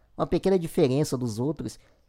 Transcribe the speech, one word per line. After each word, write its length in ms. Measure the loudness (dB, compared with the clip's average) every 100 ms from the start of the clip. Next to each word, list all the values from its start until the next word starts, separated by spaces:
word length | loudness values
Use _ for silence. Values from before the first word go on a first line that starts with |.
| _ -6
uma 100 | -2
pequena 320 | 0 2 2
diferença 580 | 2 2 4 4 0 -2
dos 220 | -4 -2
outros, 400 | -4 -4 -10 -12 _ _